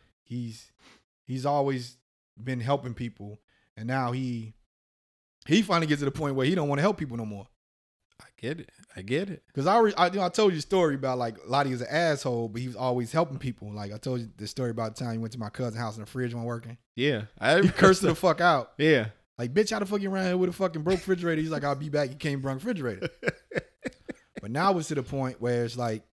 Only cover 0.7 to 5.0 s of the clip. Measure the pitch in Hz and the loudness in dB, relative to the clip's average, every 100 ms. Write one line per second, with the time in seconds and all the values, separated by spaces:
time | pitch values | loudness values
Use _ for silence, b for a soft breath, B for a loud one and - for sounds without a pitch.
0.7 | _ b b _ _ - 127 139 143 139 | _ b b _ _ -8 -4 0 2 2
1.7 | 131 120 - _ _ _ - 120 127 117 | -2 -6 -14 _ _ _ -12 -8 -4 0
2.7 | 139 127 110 120 - 101 107 _ _ _ | -2 -2 -8 -8 -10 -14 -16 _ _ _
3.7 | - 110 135 123 127 127 120 113 - _ | -12 -4 -2 -2 -2 -4 -6 -8 -16 _
4.7 | _ _ _ | _ _ _